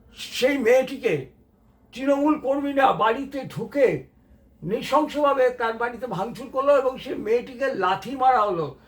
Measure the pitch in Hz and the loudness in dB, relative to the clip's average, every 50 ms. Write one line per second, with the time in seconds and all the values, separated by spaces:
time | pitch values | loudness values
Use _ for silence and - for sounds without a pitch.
0 | _ _ - - - - - - 233 285 277 269 226 226 254 262 254 262 277 226 | _ _ -18 -16 -14 -12 -2 0 2 2 2 2 4 4 6 4 4 2 -4 -4
1 | - 214 160 135 123 - - _ _ _ _ _ _ _ _ _ _ _ - 226 | -2 -2 -2 -2 -4 -8 -16 _ _ _ _ _ _ _ _ _ _ _ -12 -4
2 | 269 277 277 277 285 311 302 - - 262 277 285 277 285 277 277 269 - - 165 | 0 2 2 4 2 2 2 0 0 -2 -2 -2 -2 -2 2 4 4 4 4 2
3 | 214 226 233 277 277 - - 269 254 151 - - 226 - - 285 262 196 156 135 | 2 0 0 0 -4 -8 -8 -10 -10 -10 -8 -10 -10 -4 0 2 2 4 2 0
4 | - - _ _ _ _ - _ _ _ _ _ - 170 214 262 240 - 254 302 | -6 -12 _ _ _ _ -20 _ _ _ _ _ -8 -6 -6 -4 -2 0 2 2
5 | 311 294 - 294 294 285 269 269 254 247 247 - 226 226 226 226 233 240 240 208 | 2 0 0 0 0 2 2 2 2 2 0 -2 -4 -4 -4 -4 -4 -6 -6 -8
6 | 262 240 185 170 196 233 185 220 269 233 - 254 277 285 285 269 254 254 254 - | -8 -8 -6 -6 -6 -6 -8 -10 -12 -6 -4 0 4 4 4 4 4 0 -2 -4
7 | - - - - 208 214 233 247 - 277 254 233 269 262 262 190 185 180 190 - | -6 -8 -8 -6 -2 0 0 0 0 -4 -6 -4 -4 -4 -2 0 0 0 0 -2
8 | - 220 277 262 254 262 254 220 208 202 180 170 151 135 - - - | -4 -8 -4 2 4 4 4 4 2 0 0 -2 -4 -6 -8 -12 -20